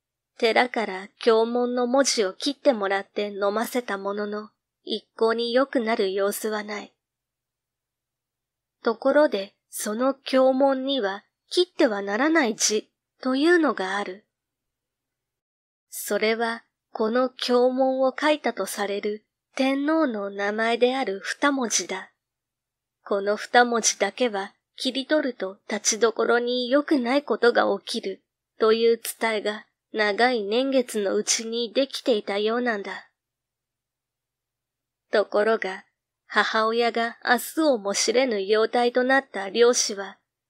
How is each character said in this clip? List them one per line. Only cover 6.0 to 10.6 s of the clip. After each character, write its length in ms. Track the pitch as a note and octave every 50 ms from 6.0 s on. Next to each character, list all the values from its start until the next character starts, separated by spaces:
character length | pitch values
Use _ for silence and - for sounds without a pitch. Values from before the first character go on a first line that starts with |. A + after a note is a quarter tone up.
| G#3 F#3+ F#3
様 180 | G3+ G3 G3+
子 180 | G3+ - - A3
は 140 | G#3+ G#3+ G#3
な 200 | G#3 G#3+ G#3 G3+
い。 100 | - _ _ _ _ _ _ _ _ _ _ _ _ _ _ _ _ _ _ _ _ _ _ _ _ _ _ _ _ _ _ _ _ _ _ _ _ _ _ -
と 140 | A#3+ A3
こ 160 | A3 - C4+ C#4
ろ 140 | D4 D4+ D4
で、 260 | - G3+ G3 G3+ _ _ _ _
そ 240 | - - - G#3+ G#3
の 200 | A3+ B3+ C4+ C4+
経 380 | - _ - - C4 C4 C4 C4
文 320 | C4